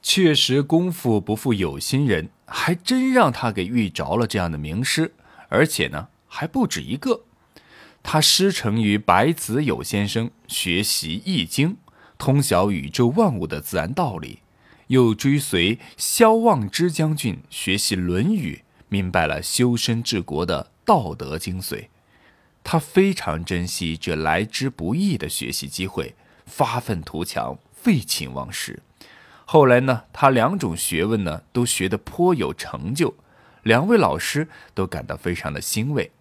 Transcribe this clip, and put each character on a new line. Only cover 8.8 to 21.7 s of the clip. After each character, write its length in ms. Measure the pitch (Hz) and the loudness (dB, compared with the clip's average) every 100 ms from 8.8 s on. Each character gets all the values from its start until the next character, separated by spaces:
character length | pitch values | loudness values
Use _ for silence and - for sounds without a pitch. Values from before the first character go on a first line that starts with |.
于 160 | 107 104 | 2 2
白 340 | 104 90 131 | 4 4 4
子 320 | 170 - 117 | 0 -2 -2
友 200 | 147 62 | 0 -2
先 240 | - 101 101 | -2 -2 0
生 240 | 113 117 _ - | -2 -4 _ -10
学 340 | - 92 87 | -6 0 0
习 400 | 104 - 80 90 - | 0 -2 -4 -6 -2
易 200 | 185 82 | -2 -2
经， 320 | - 151 208 _ _ - _ | 0 -2 -2 _ _ -20 _
通 240 | - 143 | 2 2
晓 300 | 135 87 101 | 4 2 2
宇 180 | 90 69 | 0 -4
宙 200 | - 120 | 2 2
万 260 | 165 214 107 | 4 2 0
物 100 | 80 | -4
的 160 | 76 | -6
自 160 | - 92 | -4 -4
然 160 | 80 | -2
道 240 | 147 156 92 | -2 -4 -4
理， 220 | 65 - _ _ _ _ _ | -12 -16 _ _ _ _ _
又 260 | 127 120 | 4 4
追 240 | 107 139 143 | 4 2 0
随 400 | - 90 90 117 - - | 0 2 2 0 -8 -8
萧 360 | - - 226 | -4 4 6
望 340 | 226 226 156 101 | 6 4 2 0
之 240 | - 175 | 0 0
将 240 | 156 156 151 | 2 0 0
军 260 | 120 - - | -4 -6 -10
学 280 | - - 98 | -8 -2 0
习 180 | - 95 | 0 0
《论 380 | 90 90 143 | 0 0 2
语》， 300 | 214 101 71 _ _ _ | 0 -2 -8 _ _ _
明 240 | 98 92 | -4 0
白 160 | 90 80 | 2 2
了 160 | 73 | -2
修 320 | - - 123 120 | -4 0 2 2
身 260 | - 113 | 0 -2
治 200 | 117 104 | -2 -4
国 240 | 85 73 87 | -4 -4 -2
的 260 | 80 - _ - | -4 -6 _ 2
道 280 | 196 95 | 2 2
德 240 | 82 131 - | -8 -8 -8
精 240 | - 92 | -6 -8
髓。 280 | - | -8